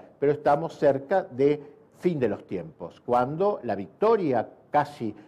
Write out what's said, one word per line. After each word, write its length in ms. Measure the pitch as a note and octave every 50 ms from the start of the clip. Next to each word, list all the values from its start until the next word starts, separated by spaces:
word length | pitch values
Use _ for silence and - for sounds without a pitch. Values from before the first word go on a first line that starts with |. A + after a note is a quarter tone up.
| - - - _
pero 120 | - C#3+
estamos 460 | D3+ D3 - C#3+ D3 D#3 E3 D#3 - -
cerca 460 | - C#3+ C3+ C3+ C3+ - G3 F#3+ E3
de 380 | - B2 A#2+ C3+ C#3+ D3 D3 - - - - - _ _ -
fin 200 | - F3+ E3+ C#3+
de 100 | B2 G#2+
los 160 | G2+ - -
tiempos, 560 | - G#2+ F2+ E2+ D#2+ D#2 - F2+ E2 - - _
cuando 540 | - A#2+ A#2+ B2 C3+ D3+ D#3+ F#3+ G#3 G3+ - -
la 120 | A#2 G2+
victoria 720 | F#2+ G2 - - _ G3 G#3+ A#3 G#3+ F#3 D3+ B2+ A2+ G#2+ - - - _ _
casi 420 | - D3 D3 D3 - - B2 G#2+ G2+ - -